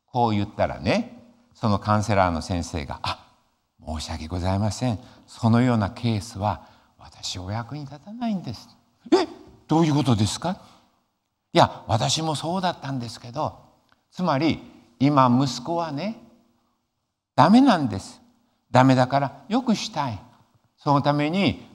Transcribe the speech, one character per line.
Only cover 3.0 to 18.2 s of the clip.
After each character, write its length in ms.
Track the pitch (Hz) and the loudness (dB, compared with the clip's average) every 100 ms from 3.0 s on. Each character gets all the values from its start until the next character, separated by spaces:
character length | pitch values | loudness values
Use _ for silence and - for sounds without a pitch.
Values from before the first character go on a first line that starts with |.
「あ、 220 | - - _ _ _ _ _ _ 76 | -10 -10 _ _ _ _ _ _ -12
申 140 | 78 | -10
し 100 | - | -8
訳 160 | 80 80 | -10 -8
ご 120 | 90 | -6
ざ 140 | 92 | -2
い 60 | 98 | -2
ま 100 | 107 | -2
せ 220 | - 127 | -2 -4
ん。 80 | 104 - - _ | -4 -8 -20 _
そ 240 | - 113 | -2 2
の 120 | 117 | 4
よ 120 | 123 | 4
う 40 | 117 | 2
な 120 | 98 | 0
ケ 280 | - 120 107 | -4 -4 -4
ー 40 | |
ス 160 | - 95 | -6 -6
は 320 | 101 90 - _ _ _ | -4 -4 -10 _ _ _
私 400 | - - - 98 | -20 -16 -12 -12
お 140 | 90 | -10
役 240 | 110 113 147 | -10 -10 -12
に 60 | |
立 180 | 139 147 | -14 -18
た 140 | - | -18
な 140 | 226 240 | -10 -6
い 40 | |
ん 100 | 196 | -6
で 100 | 135 | -8
す」。 160 | 107 - _ _ _ - | -14 -16 _ _ _ 0
「え、 160 | 381 339 - - - - | 0 0 -8 -20 -14 0
ど 120 | 156 | 2
う 60 | 160 | 4
い 40 | |
う 60 | 143 | 2
こ 80 | |
と 120 | 131 107 | 2 2
で 100 | 107 | 2
す 140 | - | -2
か？」 180 | 165 190 - _ _ _ _ _ _ _ _ | -6 -8 -12 _ _ _ _ _ _ _ _
「い 60 | 165 | 4
や、 260 | 123 - - | 4 2 -4
私 340 | 110 139 156 | -2 -2 -4
も 140 | 160 151 | -4 -4
そ 220 | 156 185 | -4 -4
う 40 | |
だ 100 | 180 | -4
っ 80 | - | -6
た 120 | 135 | -8
ん 80 | 139 | -10
で 100 | 117 | -10
す 100 | - | -14
け 120 | 120 | -14
ど、 280 | 131 139 - - _ _ _ _ | -6 -6 -8 -20 _ _ _ _
つ 120 | - | -4
ま 140 | 180 135 | 0 2
り 240 | 156 120 - - _ - | 2 0 -6 -20 _ 0
今 300 | 139 147 127 | 4 6 6
息 320 | 123 139 - | 6 2 -2
子 140 | - 170 | -6 -6
は 160 | 165 | -6
ね、 260 | 139 190 226 - _ _ _ _ _ _ _ _ _ _ - | -6 -8 -10 -16 _ _ _ _ _ _ _ _ _ _ 2
ダ 140 | 151 | 6
メ 120 | 233 | 6
な 160 | 277 180 | 6 4
ん 120 | 131 | 0
で 100 | 95 | -4
す。 220 | - - | -10 -20